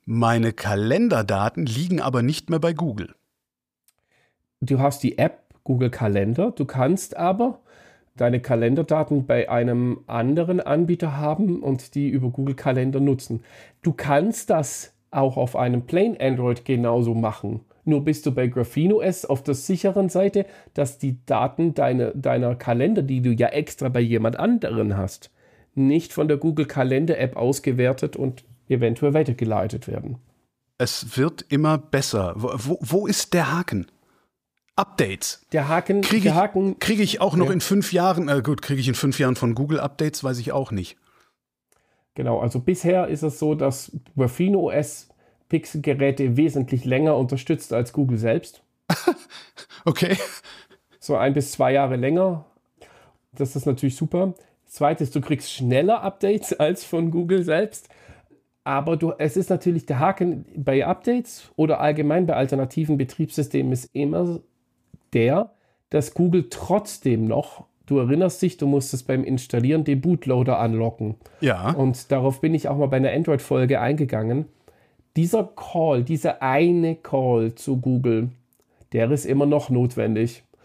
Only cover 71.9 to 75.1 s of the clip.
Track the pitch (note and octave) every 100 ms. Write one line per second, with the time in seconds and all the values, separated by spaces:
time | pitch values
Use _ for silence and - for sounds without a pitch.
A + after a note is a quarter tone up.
71.9 | B2 - C3+ C3 C3 D#3+ D#3+ - C#3 C#3
72.9 | C3 C3 C#3+ E3 C#3+ - C3 B2+ C3+ A#2+
73.9 | D3+ C3 A2 A2 C3 D#3 _ _ _ _
74.9 | _ _